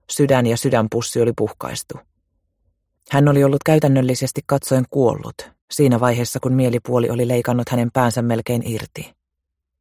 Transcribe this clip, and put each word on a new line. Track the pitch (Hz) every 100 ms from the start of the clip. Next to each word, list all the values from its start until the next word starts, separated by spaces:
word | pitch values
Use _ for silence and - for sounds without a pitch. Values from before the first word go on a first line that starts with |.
| -
sydän | - 139 131 117
ja | 117
sydänpussi | 135 120 110 117 - 123
oli | 117 -
puhkaistu. | 107 - - 117 - - - _ _ _ _ _ _ _ _ _ -
Hän | 139 147
oli | 143
ollut | 139 139 -
käytännöllisesti | 156 147 135 127 127 131 - -
katsoen | 139 - 131 123
kuollut | 143 120 101 - - - _ -
siinä | - 139 117
vaiheessa, | 123 117 120 -
kun | 127
mielipuoli | 131 127 117 - 123 120
oli | 120 120
leikannut | 123 120 120 117
hänen | 123 120
päänsä | 131 120 123
melkein | 117 113 - 120 120
irti. | 110 - - - _ _ _ _ _ _ _